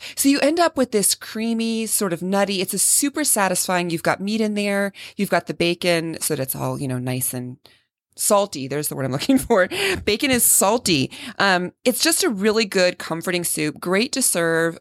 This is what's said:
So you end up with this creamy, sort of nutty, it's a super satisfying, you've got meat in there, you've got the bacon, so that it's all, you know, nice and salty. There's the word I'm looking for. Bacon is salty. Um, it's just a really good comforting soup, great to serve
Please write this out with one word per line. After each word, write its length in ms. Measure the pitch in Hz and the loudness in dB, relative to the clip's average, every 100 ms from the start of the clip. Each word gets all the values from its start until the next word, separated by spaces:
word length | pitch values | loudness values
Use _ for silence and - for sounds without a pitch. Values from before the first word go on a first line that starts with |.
| - | -12
So 140 | - 277 | 0 2
you 100 | 277 | 4
end 220 | 277 339 | 2 4
up 160 | 339 311 | 2 2
with 160 | 254 | 0
this 240 | 214 202 - | 2 0 -2
creamy, 680 | - 220 226 226 226 226 220 | -6 -6 -2 -2 0 -2 -2
sort 260 | - 202 | -2 -2
of 100 | 165 | -2
nutty, 380 | 175 196 196 196 | 0 2 2 0
it's 120 | 185 | -2
a 60 | 196 | 0
super 460 | - - 285 311 | 2 2 0 -2
satisfying, 640 | 302 - 190 180 - 180 175 | 0 2 2 0 0 0 0
you've 140 | 165 | 0
got 160 | 170 - | 0 0
meat 200 | 190 220 | -2 0
in 140 | 214 | 0
there, 380 | 208 202 202 202 - - - | 0 -2 0 -2 -6 -18 -4
you've 120 | 196 | 0
got 200 | 175 - | 0 -2
the 60 | |
bacon, 640 | 160 170 175 180 170 165 160 | -2 0 0 0 0 0 -6
so 160 | - 151 | -4 -4
that 60 | |
it's 120 | 131 | -4
all, 260 | 143 131 131 | -4 -4 -4
you 60 | 143 | -4
know, 120 | 127 | -4
nice 360 | 127 127 127 | -2 -4 -4
and 220 | 127 123 127 _ _ _ _ _ | -6 -10 -14 _ _ _ _ _
salty. 540 | - - 202 202 147 131 | -6 2 2 2 -6 -6
There's 180 | 143 151 | -4 -4
the 60 | |
word 120 | 143 131 | -4 -2
I'm 60 | |
looking 260 | 131 - 262 | -2 2 2
for. 300 | - 220 185 381 392 381 | 4 2 2 0 -2 -2
Bacon 260 | - 214 285 | -2 0 2
is 140 | 247 | 2
salty. 680 | 214 - 190 233 - 156 127 - - - | 4 4 4 2 2 0 0 -6 -16 0
Um, 320 | 196 180 180 - | 2 2 0 -2
it's 160 | - - | -2 0
just 220 | - 359 | 0 2
a 80 | 381 | 0
really 340 | 196 214 214 | 2 2 2
good 340 | 220 196 180 175 | 0 2 2 0
comforting 440 | - 165 165 180 | -8 -6 -2 -2
soup, 380 | 170 - 151 151 | -2 -2 -4 -4
great 320 | 175 190 247 | -2 0 0
to 100 | 269 | 0
serve 560 | 247 180 165 165 165 165 | 0 0 0 2 0 -2